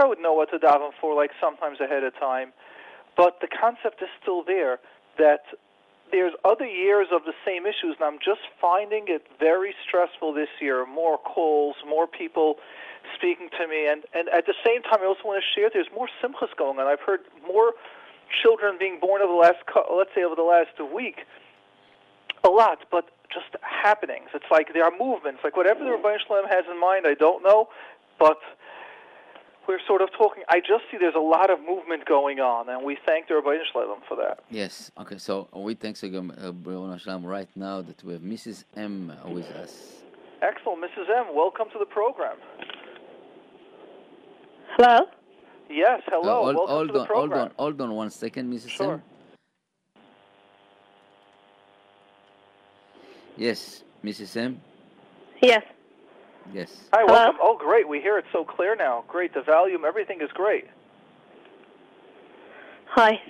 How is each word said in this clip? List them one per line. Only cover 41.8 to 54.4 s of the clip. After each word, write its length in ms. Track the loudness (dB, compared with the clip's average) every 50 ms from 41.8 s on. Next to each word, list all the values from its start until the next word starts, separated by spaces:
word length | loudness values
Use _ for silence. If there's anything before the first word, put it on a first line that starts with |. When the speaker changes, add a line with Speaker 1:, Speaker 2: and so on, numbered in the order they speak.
| -8
Speaker 1:
program. 500 | -6 -4 -2 -2 -2 -2 -4 -8 -8 -8 -12 -16 -20 -20 -20 -18 -18 -18 -20 -20 -20 -20 -20 -20 -20 -20 -20 -20 -20 -20 -20 -20 _ -20 -20 -20 -20 -20 -20 -20 -20 -20 -20 -20 -20 -20 -20 -20 -20 -20 -20 -20 -20 -20 -20 -18 0 6
Speaker 3:
Hello? 240 | 8 8 10 8 8 6 4 -2 _ _ _ _ _ -20 -20 -20 -20 _ -8
Speaker 1:
Yes. 320 | -2 2 2 2 2 0 -2
Hello. 340 | -2 -2 0 0 0 0 2
Speaker 2:
Uh, 40 | 0
hold, 120 | 0 0
Speaker 1:
Welcome 180 | 0 0 0 0
Speaker 2:
hold 140 | -2 -2 -2
Speaker 1:
to 40 | -2
the 60 | -2
Speaker 2:
on, 60 | -2
Speaker 1:
program. 320 | 0 0 0 0 0 -2 -4
Speaker 2:
hold 120 | -4 -4
on, 20 | -6 -6
hold 220 | -6 -6 -6 -6
on 120 | -6 -6 -6
one 160 | -6 -8 -8
second, 380 | -10 -10 -12 -10 -10 -10 -8 -8
Missus 240 | -10 -10 -12 -12
Speaker 1:
Sure. 220 | -8 -6 -4 -4 -6
Speaker 2:
M. 80 | -8 -12
Sim. 1000 | _ _ _ _ _ _ _ _ _ _ _ _ _ _ _ _ _ _ _ _ _ _ _ _ _ _ _ _ _ _ _ _ _ _ _ _ _ _ _ _ _ _ _ _ _ _ _ _ _ _ _ _ _ _ _ _ _ _ _ _ _ _ _ _ _ _ _ _ _ _ _ _ _ _ _ _ _ _ _ -20 -20 -20 -20 _ -20 -10
Yes, 460 | -6 -4 -4 -4 -6 -10 -18 -20 -20 -20 _ _ _
Missus 340 | -12 -12 -12 -12 -14 -10 -8
M. 240 | -8